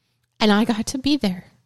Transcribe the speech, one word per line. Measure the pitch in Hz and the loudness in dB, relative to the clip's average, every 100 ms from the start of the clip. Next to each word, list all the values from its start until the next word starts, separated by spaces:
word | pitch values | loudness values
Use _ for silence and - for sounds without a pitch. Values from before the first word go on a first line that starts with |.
| _ _ _ - | _ _ _ 0
And | 214 | 2
I | 202 | 4
got | 233 220 226 | 2 -2 -4
to | 269 | -4
be | 277 294 | -2 0
there. | 202 180 - _ | -2 -6 -12 _